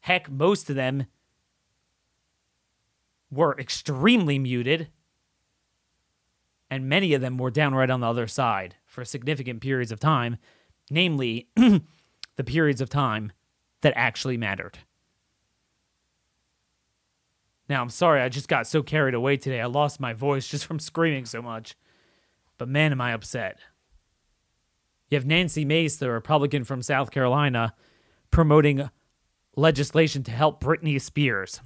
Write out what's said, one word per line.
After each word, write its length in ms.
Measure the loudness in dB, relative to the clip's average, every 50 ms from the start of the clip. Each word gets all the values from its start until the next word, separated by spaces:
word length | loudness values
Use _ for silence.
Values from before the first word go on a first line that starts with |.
Heck, 280 | _ 0 -2 -2 -2 -6
most 400 | -4 0 2 2 2 0 -2 -4
of 60 | -4
them 320 | -2 -2 -2 -2 -2 -4 -6 _ _ _ _ _ _ _ _ _ _ _ _ _ _ _ _ _ _ _ _ _ _ _ _ _ _ _ _ _ _ _ _ _ _ _ _ _ _ _ _ _ _ _ _
were 260 | 0 2 2 2 2 -2
extremely 800 | -6 -8 -8 -8 -6 -6 -4 2 4 4 6 6 4 2 0 0
muted, 480 | 0 -2 -2 -2 0 0 0 0 -2 -8 _ _ _ _ _ _ _ _ _ _ _ _ _ _ _ _ _ _ _ _ _ _ _ _ _ _ _ _ _ _ _ _ _ _ _ _
and 200 | -8 -8 -4 0
many 260 | 0 2 2 2 2
of 60 | 2
them 180 | 0 -2 -4 -4
were 120 | -4 -2
downright 380 | 0 2 0 2 2 2 2 2
on 100 | 2 0
the 80 | 0 0
other 180 | 0 -2 -4
side 480 | -4 -2 -2 0 0 0 -2 -4 -8 -14 _ _
for 180 | _ -16 -14 -12
significant 560 | -10 -10 -8 -4 -4 -4 -4 -6 -8 -10 -8
periods 320 | -4 -2 -2 -2 -2 -4
of 80 | -6 0
time, 380 | 2 2 2 4 2 -2 -6 -8 _ _ _ _ _ _ _ _ _ _
namely, 560 | 0 2 2 2 2 0 -2 -2 -4 -6 -8 _
<clears throat> 40 | _
the 260 | 4 6 6 6 6 2 _ _ _ _ _ _ _ -20 _ _ -8
periods 380 | -8 -2 0 2 2 2 2 0
of 80 | -4 -4
time 420 | -2 -2 0 0 -2 -4 -6 -8 -12 _ _ _ _ _ _ _ _ _
that 100 | 0 2 2
actually 440 | 2 -2 -2 -2 -4 -6 -4 -4 -4
mattered. 400 | -4 -6 -6 -6 -8 -14 -14 -20 _ _ _ _ _ _ _ _ _ _ _ _ _ _ _ _ _ _ _ _ _ _ _ _ _ _ _ _ _ _ _ _ _ _ _ _ _ _ _ _ _ _ _ _ _ _ _ _ _ _ _ _ _ _ _ _ _ -4
Now, 140 | -4 -2
I'm 80 | -2 -2
sorry, 320 | -2 2 4 4 4 4
I 80 | 2 0
just 180 | -2 -6 -4 -2
got 180 | -2 -2 0
so 160 | 0 -2 -2
carried 300 | -2 0 0 0 0 0
away 240 | 0 0 0 0 0
today. 240 | 0 -2 -6 -4 -4
I 60 | -4
lost 340 | -2 0 0 0 0 0 -4
my 140 | -6 -8 -6
voice 340 | -4 -2 -2 -2 -2 -4 -6
just 160 | -6 -6 -6
from 140 | -6 -8 -8
screaming 480 | -8 -8 _ 0 0 0 0 -4 -8
so 160 | -10 -10 -10
much. 340 | -10 -10 -12 -12 -14 -16 -20 _ _ _ _ _ _ _ _ _ _ _ _ _ _ _ _
But 140 | _ -8 -2
man, 220 | 0 2 2 2
am 100 | 2 0
I 100 | -2 -2
upset. 460 | -4 -4 -6 -6 -6 -6 -6 -6 -10 _ -20 _ _ _ _ _ _ _ _ _ _ _ _ _ _ _ _ _ _ _ _ _ _ _ _ _ _ _ _ _
You 60 | -2
have 100 | -2 0
Nancy 400 | 2 2 2 2 0 -2 -2 -2
Mace, 300 | 0 2 2 0 0 -2
the 140 | -4 -4 -4
Republican 540 | -4 -4 -2 0 2 2 2 2 0 -2 -4
from 160 | -4 -8 -8
South 300 | -4 -2 -2 -2 -2 -2
Carolina, 640 | -2 0 2 2 2 2 2 2 2 0 -2 -2 -4 _ _ _ _ _ _ _ _ _ _ _
promoting 580 | 4 4 6 8 6 6 6 6 2 0 -4 -8 _ _ _ _ _ _ _ _ _ _ _ _ _
legislation 680 | 2 4 4 4 2 -2 0 2 2 2 2 0 -6
to 80 | -8 -6
help 340 | -2 2 2 2 2 0 -2
Britney 340 | -2 -2 0 0 -2 -2 -2
Spears. 640 | -4 -4 -2 0 0 2 0 -2 -4 -8 -12 -14 -16